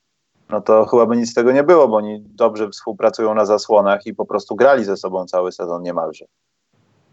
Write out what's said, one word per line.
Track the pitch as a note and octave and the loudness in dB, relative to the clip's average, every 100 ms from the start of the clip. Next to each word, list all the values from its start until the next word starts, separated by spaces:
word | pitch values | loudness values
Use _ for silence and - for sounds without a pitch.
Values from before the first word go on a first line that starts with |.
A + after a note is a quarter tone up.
| _ _ _ _ _ | _ _ _ _ _
no | G#2+ | -6
to | - A2 G#2 | 2 2 4
chyba | A#2+ A2+ | 2 2
by | A#2+ | 0
nic | A#2 | -2
z | |
tego | B2 A#2+ | 0 2
nie | C3+ | 2
było, | D3 E3+ B2+ | 4 4 4
bo | G#2+ | 2
oni | G#2+ G#2+ | -4 -10
dobrze | G#2+ - A2+ G#2+ G#2 | -14 -2 -2 -2 -8
współpracują | - A#2 G2 A2 A2+ A2 | -8 -12 -2 -2 0 -2
na | G#2+ | 0
zasłonach | G2+ G#2+ - G#2+ G2 G2+ A2+ | 0 0 2 2 2 0 -4
i | |
po | G#2 G2+ | -10 -6
prostu | G2+ - A2 | -8 -6 0
grali | C3 C3+ | 2 2
ze | G2+ F#2+ | 0 -6
sobą | F#2+ F#2 F2+ | -6 -8 -4
cały | F#2 F2+ | -4 -4
sezon | - F2 E2+ | -6 -8 -8
niemalże. | F2 F2 D#2+ D#2 - _ _ _ _ _ _ _ _ | -8 -8 -8 -10 -20 _ _ _ _ _ _ _ _